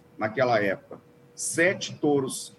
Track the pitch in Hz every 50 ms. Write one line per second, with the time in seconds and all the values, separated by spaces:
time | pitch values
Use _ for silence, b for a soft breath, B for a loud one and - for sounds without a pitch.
0 | - _ - - 107 110 110 135 127 123 117 107 104 98 92 - - - - -
1 | - - - - - - - - - - - 156 170 190 196 - - - 127 -
2 | - 147 143 139 131 120 - - - - -